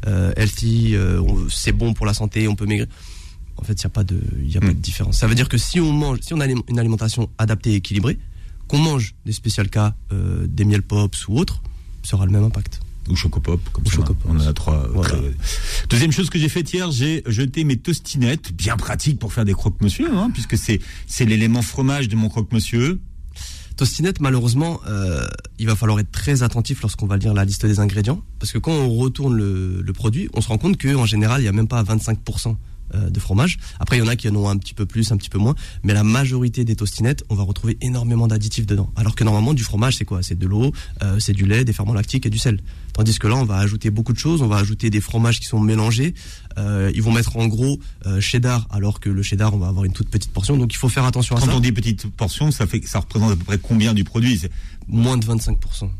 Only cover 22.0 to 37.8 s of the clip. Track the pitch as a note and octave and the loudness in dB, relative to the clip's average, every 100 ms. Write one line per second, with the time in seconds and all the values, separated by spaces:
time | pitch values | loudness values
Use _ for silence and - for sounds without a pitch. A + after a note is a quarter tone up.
22 | B2 A2 A2 - G2+ A2+ - A#2 C3 F#3 | 0 0 0 -2 0 0 0 0 0 -2
23 | - - - - - - - - C3 - | -6 -14 -14 -12 -14 -14 -12 -2 -2 2
24 | E3+ F#3 C#3 C3 A#2+ B2 E3 E3 - G#2 | -2 0 2 2 2 2 0 -4 -6 -2
25 | F#2+ D2+ A1 - - - A2+ G#2+ A2 G#2+ | -2 -2 -4 -10 -16 -6 -2 2 2 2
26 | G#2 - G#2+ C#3 A#2+ A#2+ A2 C3+ G#2+ - | 0 -2 0 2 2 0 -2 -2 -2 0
27 | G2+ G2 A2 G2+ G2 G2 A2 G#2 G#2 G2 | 0 0 2 2 2 2 2 2 2 2
28 | G#2 F3 - - - A2+ C3 D#3+ B2+ A2+ | 0 -2 -6 -8 -4 -2 0 0 2 2
29 | C3 B2+ C#3 A#2 G2+ F#2 F#2 F#2 F#2 F#2 | 0 0 0 2 2 0 -2 -4 -4 -2
30 | A2+ A#2+ G#3 A#2+ A2 A2 F3 F#3 C3+ C#3 | 0 0 -2 -2 0 0 2 2 2 2
31 | A#2 G#2+ A2 B2+ A#2 G2+ A2+ A#2+ G2+ A2 | 2 2 2 2 2 2 2 0 0 0
32 | - G#2+ - A2 A#2 A2 - - - G2 | 0 -4 -4 -4 -2 -4 -6 -14 -6 -2
33 | F#2 F#2 - G2 E3+ E3+ - - - B2+ | -2 -2 0 2 2 0 -8 -6 0 2
34 | A2+ A#2+ A2+ G2+ G2+ G2 - - G2 A2+ | 2 0 0 0 0 -2 -4 -6 -4 -2
35 | G#2+ G#2+ - G2 G#2+ D3+ - - F#2+ G#2 | 0 0 -2 0 0 0 -4 -4 0 2
36 | G#2+ A#2+ C3+ B2+ B2 A#2 A#2 G#2+ G#2 - | 4 4 2 2 0 0 0 0 -2 0
37 | A2+ C#3+ - G2 F#2+ G2+ A2+ - | 0 0 -2 -2 -2 -2 -2 -2